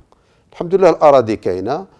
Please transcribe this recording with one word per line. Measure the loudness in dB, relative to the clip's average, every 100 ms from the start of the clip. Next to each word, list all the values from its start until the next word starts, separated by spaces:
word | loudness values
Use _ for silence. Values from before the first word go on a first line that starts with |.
| _ _ _ _ _
الحمد | -12 -4 2
لله | 2
الأراضي | 4 4 4 0 -4
كاينة، | -4 -6 -6 -8 -12